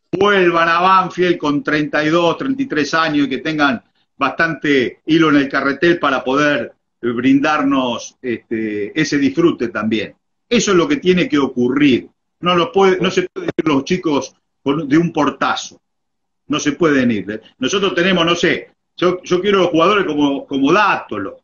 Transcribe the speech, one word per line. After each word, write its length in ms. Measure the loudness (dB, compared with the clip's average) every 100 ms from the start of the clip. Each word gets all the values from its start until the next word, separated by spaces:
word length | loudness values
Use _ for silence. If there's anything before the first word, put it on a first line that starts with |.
| _
vuelvan 560 | 0 2 4 4 2 2
a 120 | 2
Banfield 580 | 4 4 2 0 0 0
con 240 | 0 -2
treinta 420 | -2 -2 -2 -2
y 60 | 0
dos, 260 | 2 0 0
treinta 240 | -4 -4
y 40 | -4
tres 260 | -4 -2
años 340 | -2 0 0 -2
y 40 |
que 80 | -2
tengan 440 | -4 0 0 -2 -8 _ _ -6
bastante 840 | -4 -2 -2 -2 0 0 0 -4 0
hilo 240 | 2 4
en 60 | 2
el 120 | 2
carretel 500 | -2 -2 0 0 2
para 240 | 0 -2
poder 500 | -2 0 2 0 -4 -12 _ _
brindarnos, 1160 | -6 0 2 4 2 0 0 0 -2 -4 -10 -12
este, 800 | -8 -8 -6 -6 -4 -4 -6 -4
ese 180 | -2 0
disfrute 500 | 0 2 0 0 -4
también. 460 | -4 -2 -2 -4 -12 _ _ -4
Eso 220 | -2 2
es 40 | 2
lo 100 | 2
que 120 | 0
tiene 300 | 2 2 2
que 100 | 0
ocurrir. 720 | 0 0 0 2 2 2 -2 _ _ _
No 140 | -2
lo 160 | 0 0
puede, 280 | 2 4 4
no 100 | 0
se 180 | -2 -4
puede 140 | -6 -8
ir 200 | -4 0
los 180 | 0
chicos 500 | 0 -2 0 -2 -4 _ _ _
con, 260 | -4 -4 0
de 100 | 2
un 140 | 2
portazo. 680 | 0 -2 -2 -4 -4 -8 -18 _ _ _ _ _ _ -6
No 100 | -4
se 140 | -2
pueden 380 | 0 2 2 2
ir. 280 | -2 -4 -10 -12 -6
Nosotros 360 | -4 -2 -2
tenemos, 320 | 0 0 2 0
no 80 |
sé, 360 | 0 0 -2 -6 _ _ -4
yo, 260 | -2 -2
yo 180 | -2 -2
quiero 180 | 2 2
los 100 | 2
jugadores 360 | 2 2 2
como, 400 | 0 0 0 -2
como 280 | -4 -2 2
Dátolo. 640 | 2 2 -2 -6 -8 -8 -12